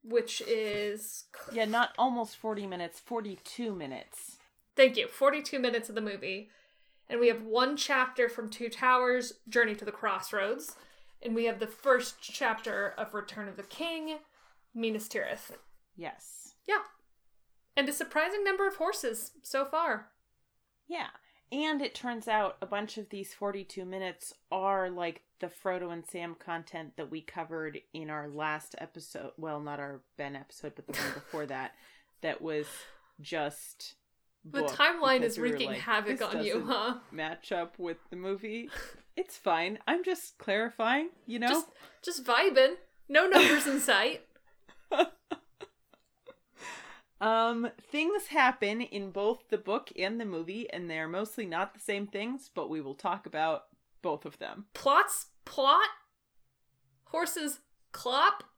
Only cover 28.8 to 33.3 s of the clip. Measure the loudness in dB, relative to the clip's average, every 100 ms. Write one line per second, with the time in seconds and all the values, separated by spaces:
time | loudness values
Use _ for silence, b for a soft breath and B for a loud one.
28.8 | -12 -14 -12 -10 -10 -8 -6 -4 -4 -6
29.8 | -8 -10 _ -8 -8 -8 -12 -12 -12 -12
30.8 | -10 -6 -4 -6 -8 -8 -6 -6 -8 -10
31.8 | -20 -20 _ _ -4 -4 -2 -2 -4 -10
32.8 | -16 b b -20 -6